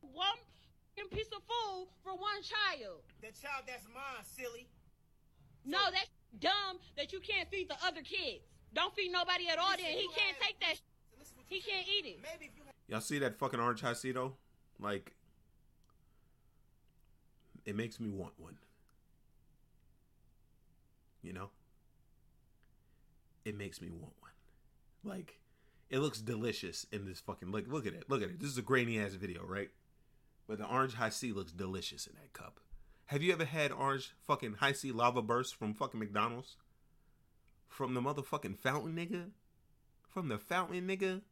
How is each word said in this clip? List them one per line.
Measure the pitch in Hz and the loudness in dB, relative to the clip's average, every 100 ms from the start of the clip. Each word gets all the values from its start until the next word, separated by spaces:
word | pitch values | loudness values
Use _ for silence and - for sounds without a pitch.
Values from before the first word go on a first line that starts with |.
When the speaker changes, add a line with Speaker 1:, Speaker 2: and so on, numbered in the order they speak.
| 269 269 | -14 0
Speaker 1:
One | 381 466 - - - - _ - | 2 0 -6 -20 -20 -20 _ -12
fucking | 392 | -6
piece | 381 440 | -4 -4
of | 415 | -8
food | - 480 440 381 370 - | -4 -2 0 -4 -8 -12
for | 381 370 | -8 -4
one | 403 415 | -2 -2
child. | - 427 415 311 214 165 - - | -2 2 2 2 -6 -12 -16 -16
Speaker 2:
The | 220 214 | -16 -10
child | 277 277 254 | -6 -6 -6
that's | 247 202 | -12 -12
mine, | 233 277 247 | -10 -8 -8
silly. | 202 - 247 233 247 - - _ _ - _ - - - | -10 -8 -8 -8 -18 -20 -20 _ _ -20 _ -20 -20 -16
Speaker 1:
No, | 262 349 392 | -2 4 4
Speaker 2:
So | |
Speaker 1:
that's | 370 392 - _ 214 | 4 -2 -6 _ 0
dumb | 294 403 392 370 - - | 4 4 2 -4 -12 -6
that | 320 | -4
you | 381 | -4
can't | 349 403 339 | 0 0 2
feed | 392 370 | -2 -2
the | 277 | 0
other | 359 330 | 0 0
kids. | 277 392 320 233 - - - | -4 -2 -2 -4 -12 -20 -6
Don't | 302 359 381 | 2 2 2
feed | 370 | 2
nobody | 359 349 359 349 | 2 4 4 4
at | 320 | 4
all | 370 | 4
Speaker 2:
Listen, | 381 | 4
Speaker 1:
then. | 359 | 2
He | 311 | 0
Speaker 2:
you | 392 427 | 0 2
Speaker 1:
can't | 403 370 | 2 4
Speaker 2:
had | 403 | 0
Speaker 1:
take | 415 | 2
that | 349 - | 0 0
sh-. | _ _ - - | _ _ -20 -20
Speaker 2:
listen | - - | -20 -20
what | - | -8
Speaker 1:
He | 381 | -6
Speaker 2:
you | |
Speaker 1:
can't | 370 392 359 | -2 -2 2
Speaker 2:
said. | |
Speaker 1:
eat | 403 302 | 0 0
it. | 180 | -10
Speaker 2:
Maybe | 254 339 302 | -10 -12 -12
if | - | -18
you | |
had | - - - | -20 -20 -4
Speaker 3:
Y'all | 110 | -2
see | 110 147 | 0 2
that | 135 107 | 2 2
fucking | 135 123 | -2 2
orange | 117 113 | 4 4
Hi-C | 127 117 131 | 0 0 0
though? | 127 131 131 _ - - - | 0 -2 -4 _ -20 -20 -6
Like, | 101 101 - - - - _ _ - _ _ _ - _ - _ _ _ _ _ _ _ - - _ _ _ - | -2 -2 -4 -20 -20 -20 _ _ -20 _ _ _ -20 _ -20 _ _ _ _ _ _ _ -20 -20 _ _ _ -14
it | - | -6
makes | 101 113 - | -2 -4 -4
me | 113 | -4
want | 98 85 - | -4 -6 -10
one. | 78 76 - _ - _ _ _ _ _ _ _ _ _ - _ _ _ - _ _ _ _ _ _ _ _ _ | -18 -18 -20 _ -20 _ _ _ _ _ _ _ _ _ -20 _ _ _ -20 _ _ _ _ _ _ _ _ _
You | 90 | -12
know? | 90 101 - _ - _ _ _ _ - _ _ _ - - _ _ - - _ - | -10 -10 -14 _ -20 _ _ _ _ -20 _ _ _ -20 -20 _ _ -20 -20 _ -12
It | 110 101 | -8 -6
makes | 101 - | -6 -8
me | 90 | -10
want | 85 82 - | -10 -12 -16
one. | - - - - - _ - _ | -20 -20 -20 -20 -20 _ -20 _
Like, | 214 185 170 - _ _ - - - | -8 -8 -10 -16 _ _ -20 -20 -2
it | 131 | 2
looks | 147 117 | 2 0
delicious | 110 113 117 107 92 82 - | -4 0 0 0 -4 -6 -6
in | 104 98 | -6 -6
this | 90 | -8
fucking, | - 95 90 | -8 -8 -2
like, | 104 95 | -2 -2
look | 151 113 | -2 -2
at | |
it. | 85 - | -6 0
Look | 131 | 0
at | 101 | 0
it. | 90 | -4
This | 143 | -4
is | 127 | -4
a | |
grainy | 107 131 120 113 | 2 4 4 2
ass | 101 | 0
video, | 95 98 - | -2 -6 -6
right? | 90 95 101 - _ _ - - - _ - | -4 -4 -4 -8 _ _ -20 -20 -20 _ -8
But | 107 | -6
the | 104 | 0
orange | 127 131 | 4 4
Hi-C | 113 113 107 127 | 4 0 0 -2
looks | 101 85 | -2 -4
delicious | 85 95 95 87 73 - | -4 -2 -2 -4 -6 -10
in | - | -12
that | - | -18
cup. | - - - _ - - - - | -14 -14 -16 _ -14 -14 -20 -2
Have | 143 | 2
you | 170 | 4
ever | 170 | 4
had | 156 156 147 | 4 4 2
orange | 135 135 135 - - - | 4 2 2 -2 -12 2
fucking | 143 123 101 | 2 2 4
Hi-C | 135 135 135 | 4 4 0
lava | 113 120 123 | 6 6 6
burst | 110 120 127 - | 4 4 2 -2
from | 110 | -2
fucking | 107 131 117 | 0 -2 -2
McDonald's? | 107 101 110 120 131 - - - _ _ _ _ _ _ _ - _ | -2 4 2 2 -10 -18 -20 -20 _ _ _ _ _ _ _ -20 _
From | - 131 | -4 0
the | 127 | 2
motherfucking | 127 147 135 147 - 196 | 2 0 -2 -2 -2 0
fountain, | 131 143 135 165 | 0 0 0 -4
nigga? | 170 180 175 - _ _ _ _ _ _ _ | -2 -4 -6 -14 _ _ _ _ _ _ _
From | - 165 | -4 -2
the | 107 | -2
fountain, | - 175 175 180 185 | 0 0 2 0 0
nigga? | 190 190 185 - | 2 2 0 -6